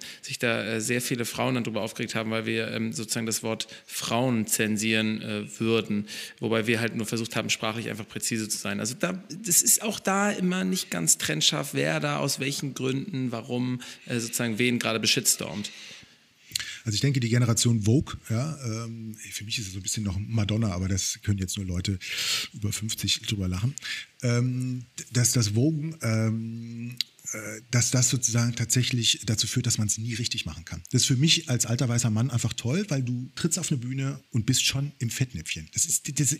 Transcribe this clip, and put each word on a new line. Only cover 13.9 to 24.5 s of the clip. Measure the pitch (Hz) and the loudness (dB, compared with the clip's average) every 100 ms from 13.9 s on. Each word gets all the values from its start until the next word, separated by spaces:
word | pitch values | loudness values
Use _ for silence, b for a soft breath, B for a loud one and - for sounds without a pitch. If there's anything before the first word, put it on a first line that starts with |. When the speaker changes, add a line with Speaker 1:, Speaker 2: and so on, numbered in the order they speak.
| B - | B -4
Speaker 1:
äh, | 120 | -4
sozusagen | 117 - 120 107 | -2 -2 0 2
wen | 123 120 | 2 4
gerade | 113 113 | 2 2
beschitstormt. | - - - - - 90 104 B B B B B B _ - B B B | 2 2 2 0 -2 -6 -8 B B B B B B _ -8 B B B
Speaker 2:
Also | 117 104 | -4 0
ich | |
denke, | 139 127 | 2 2
die | 117 | 2
Generation | 120 120 110 120 117 | 4 4 4 4 4
Vogue, | 104 131 - - - | 4 4 2 -6 -4
ja, | 110 151 151 123 110 117 | -4 -4 -6 -6 -6 -8
ähm, | 113 110 107 104 | -10 -12 -12 -12
für | - | -10
mich | 107 117 | -6 -6
ist | 95 | -6
es | |
so | 98 | -8
ein | |
bisschen | 92 113 | -4 -2
noch | 101 92 | -2 -2
Madonna, | 117 113 104 110 110 | 0 2 2 2 0
aber | 90 92 | 0 0
das | 95 - - | 0 -2 -2
können | - 98 | 0 0
jetzt | 92 101 | 0 -4
nur | 92 | -2
Leute | 87 98 95 B B B B B | -2 0 -2 B B B B B
über | - 104 | -4 -4
fünfzig | - 110 - 101 - | -2 -4 -2 0 0
drüber | - 104 92 | 0 -2 0
lachen, | 90 123 - B B B B | 0 0 -2 B B B B
ähm, | 123 120 127 | 0 2 2